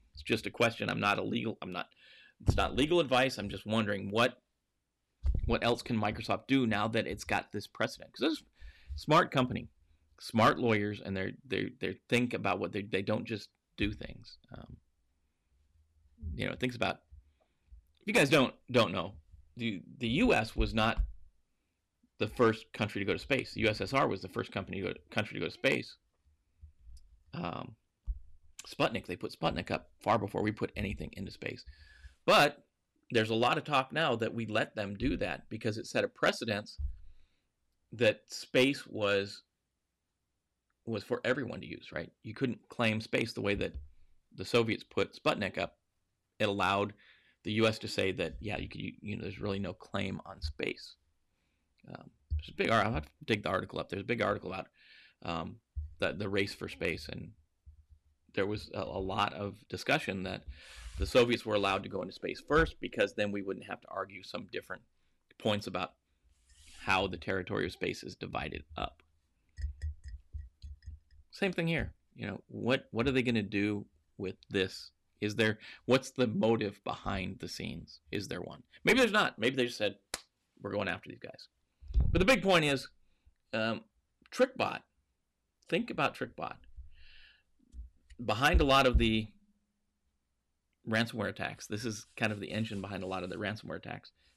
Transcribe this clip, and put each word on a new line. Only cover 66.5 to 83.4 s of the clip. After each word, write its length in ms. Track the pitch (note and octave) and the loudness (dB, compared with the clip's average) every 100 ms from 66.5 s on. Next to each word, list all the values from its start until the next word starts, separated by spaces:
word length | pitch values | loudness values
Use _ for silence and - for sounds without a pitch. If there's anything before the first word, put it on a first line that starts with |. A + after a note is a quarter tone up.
| _ - - | _ -20 -10
how 260 | - F#2+ F#2+ | 0 2 2
the 100 | F#2+ | -4
territory 480 | - F#2+ F2+ G2+ F2 | -4 -4 -2 -2 -2
of 60 | |
space 320 | - - F#2+ | -2 -4 -4
is 120 | - - | -10 -12
divided 480 | F#2+ - D2 G1+ - - | -8 -6 -6 -8 -12 -8
up. 260 | - - _ _ _ _ _ - - - - - - - - - - _ - - - - _ - - | -8 -8 _ _ _ _ _ -8 -8 -6 -8 -8 -14 -16 -14 -14 -14 _ -18 -16 -16 -18 _ -20 -20
Same 220 | - G3+ | -2 -2
thing 140 | F3+ E3 | 0 0
here. 260 | E3 - - _ - | 0 -2 -8 _ -10
You 120 | G#2 | -8
know, 140 | G2 - | -8 -10
what, 420 | A2 G#2 C3 - | -4 0 0 -2
what 160 | G#2+ C3 | -2 0
are 40 | |
they 120 | C3 | 2
gonna 180 | B2 A2+ | 2 0
do 440 | G2+ G2+ G#2 G#2 - _ _ - | 0 0 0 0 -6 _ _ -8
with 180 | F#2+ - - | -8 -8 -2
this? 420 | G2+ F#2+ - - _ _ _ | 0 0 -2 -18 _ _ _
Is 140 | G#2 A2 | -4 4
there, 240 | A2 G#2+ - - - | 2 2 -6 -10 4
what's 260 | C3 - | 4 4
the 160 | - B2 | 2 2
motive 540 | E3+ A2+ A2+ G2+ - - | 4 4 4 2 -2 -6
behind 540 | - G2 G2 F#2+ F#2+ | -6 -4 -2 -4 -6
the 100 | F2+ | -10
scenes? 500 | - F2 E2 - - _ | -6 -8 -8 -12 -20 _
Is 200 | G#2 F#2 | -6 -4
there 120 | F2+ | -8
one? 220 | F2 - - - - | -8 -12 -20 -2 4
Maybe 140 | A#3 | 6
there's 120 | A#3+ | 6
not. 260 | G#3 D#3+ - | 6 2 2
Maybe 200 | A#2 C3+ | 0 2
they 80 | A#2+ | 0
just 120 | - | 2
said, 180 | G#2 G2+ _ - - _ _ _ | -2 -2 _ -12 -12 _ _ _
"We're 100 | G2+ | -4
going 160 | G2+ F#2+ | -2 -2
after 220 | F2+ - | -4 -8
these 100 | - | -16
guys." 300 | - - - _ _ _ - - - | -16 -18 -20 _ _ _ 0 4 6
But 100 | E3 | 6
the 60 | F#3 | 6
big 160 | B3 | 6
point 220 | F#3+ F3 | 6 6
is, 240 | D3+ C3+ - _ _ _ _ _ | 6 2 -2 _ _ _ _ _